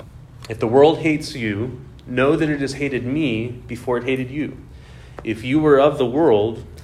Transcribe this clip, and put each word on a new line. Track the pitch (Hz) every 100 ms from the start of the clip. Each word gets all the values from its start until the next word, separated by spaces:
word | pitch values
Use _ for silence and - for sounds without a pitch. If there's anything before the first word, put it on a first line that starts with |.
| - - - - -
"If | 113
the | 117
world | 127 147 151
hates | 160 151 -
you, | 135 113 101 123 - - - -
know | 127 139 160
that | 156
it | 143
has | 139
hated | - 143 127 117
me | 143 151 110 113
before | 113 - 110 - 120
it |
hated | 123 131 127
you. | 143 143 - - - - - - -
If | 113 107 127
you | 147
were | 151 139
of | 147 131
the | 123
world, | 139 165 107 107 113 - -